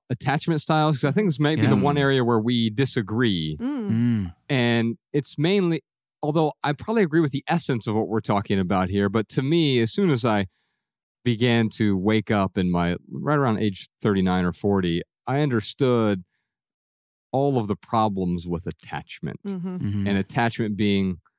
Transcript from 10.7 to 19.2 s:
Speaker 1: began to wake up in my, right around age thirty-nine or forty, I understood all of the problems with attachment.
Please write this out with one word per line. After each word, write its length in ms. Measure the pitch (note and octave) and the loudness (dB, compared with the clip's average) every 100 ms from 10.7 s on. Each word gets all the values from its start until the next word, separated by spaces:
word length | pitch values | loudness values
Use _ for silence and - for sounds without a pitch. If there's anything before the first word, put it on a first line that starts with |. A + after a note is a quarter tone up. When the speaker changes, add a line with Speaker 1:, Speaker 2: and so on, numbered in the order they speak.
| _ _ _ _ _ | _ _ _ _ _
Speaker 1:
began 460 | B2 A2 B2 A#2 A2 | -2 2 2 2 2
to 280 | - G#2+ F#2+ | 0 0 2
wake 340 | G2 A2 - | 2 0 2
up 260 | G#2+ F#2+ - | 0 0 0
in 120 | F2+ | 0
my, 240 | E2+ E2+ F2 - | 2 0 -2 -8
right 260 | C#2 C#3+ D3 | -8 -2 0
around 220 | C3 G#2+ | 0 0
age 300 | G#2+ F#2 - _ | -2 -4 -12 _
thirty-nine 440 | A2 G2 F#2 F#2 F2+ | 0 2 2 2 0
or 80 | |
forty, 480 | - G2+ G2 F2+ E2+ - _ - | -2 0 0 0 -2 -4 _ -4
I 160 | C#3 | -2
understood 840 | D3 A#2 - - C3 A#2+ A2 F#2+ - _ _ _ _ _ _ _ _ _ _ | 0 0 -4 0 2 2 2 0 -6 _ _ _ _ _ _ _ _ _ _
all 260 | C3 C#3+ C3 | 0 0 0
of 100 | G#2 | -2
the 80 | G2 | -4
problems 720 | - A2+ A2 F#2+ F2+ F2 F2 | -2 0 0 0 -2 -4 -4
with 180 | E2+ F2 | -6 -6
attachment. 720 | - - D2 - - | -12 -12 -12 -12 -12